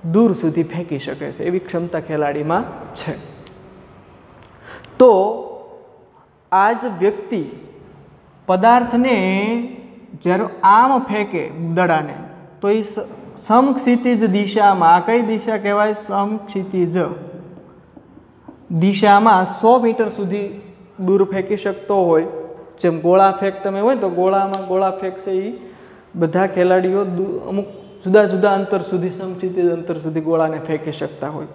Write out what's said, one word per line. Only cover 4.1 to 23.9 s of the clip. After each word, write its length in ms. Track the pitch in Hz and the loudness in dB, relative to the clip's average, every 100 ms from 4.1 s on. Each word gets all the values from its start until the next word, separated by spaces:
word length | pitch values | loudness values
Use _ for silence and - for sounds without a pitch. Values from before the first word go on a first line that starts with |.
| - - - - - - - - - | -20 -20 -20 -20 -20 -20 -20 -20 6
તો 120 | 254 196 202 226 - - - - - - _ _ _ _ _ | 6 6 2 -4 -10 -16 -20 -20 -20 -20 _ _ _ _ _
આ 200 | 185 202 | 2 2
જ 40 | 233 247 180 | 0 -6 -2
વ્યક્તિ 460 | 190 208 - 220 - - - - - - - - _ _ - | -2 -2 -6 -6 -6 -12 -20 -20 -20 -20 -20 -20 _ _ -2
પદાર્થને 680 | 185 220 240 240 240 254 226 185 190 208 233 240 - - - - - | 2 6 4 4 0 2 2 2 0 -2 -4 -6 -12 -20 -20 -20 -6
જ્યારે 220 | 175 185 220 - | 0 0 -2 0
આમ 360 | 190 208 254 269 | 6 6 6 2
ફેંકે 500 | - 208 208 185 139 | 0 -4 -2 -4 -6
દડાને, 680 | 156 165 165 175 160 151 139 - - - - | -8 -4 0 2 2 -2 -12 -16 -20 -20 -6
તો 100 | 202 | -2
એ 120 | 220 | 0
સ-, 160 | 208 - - - - - | -2 -8 -12 -14 -20 -18
સમક્ષિતિજ 840 | - 220 277 262 - 240 247 233 | 2 4 4 2 2 2 2 2
દિશામાં, 680 | 220 190 202 208 208 190 165 | 2 0 0 4 4 4 6
આ 60 | 175 | 4
કઈ 220 | 175 233 | 4 0
દિશા 340 | 220 220 233 214 | 0 -2 -2 -2
કહેવાય? 360 | 202 202 208 | 0 0 0
સમક્ષિતિજ 1000 | 208 - 196 202 214 208 196 190 185 175 175 160 - - - - - - - - - - - _ _ - - - | -2 -4 -4 -2 -4 -6 -8 -4 -2 -2 0 -4 -6 -14 -18 -20 -20 -20 -20 -20 -20 -20 -20 _ _ -20 -20 -6
દિશામાં 720 | 165 185 196 208 202 226 190 | 0 0 4 6 6 8 4
સો 340 | 185 - 226 254 | 2 2 4 4
મીટર 300 | 233 226 220 | 4 0 -2
સુધી 520 | 214 196 202 202 - - - - - | -2 -6 -4 -6 -10 -18 -20 -20 -6
દૂર 240 | 185 196 | 0 2
ફેંકી 320 | 190 196 190 208 | 2 -2 -4 -4
શકતો 480 | 202 196 - 202 | -4 -6 -2 0
હોય, 220 | 175 160 165 - - - - - | 4 2 0 -8 -12 -16 -20 -2
જેમ 200 | 175 165 | -2 0
ગોળા 300 | 165 185 196 | 2 6 4
ફેંક 240 | 190 196 190 | 2 -4 -4
તમે 160 | 202 196 | -6 -2
હોય 160 | 214 | 0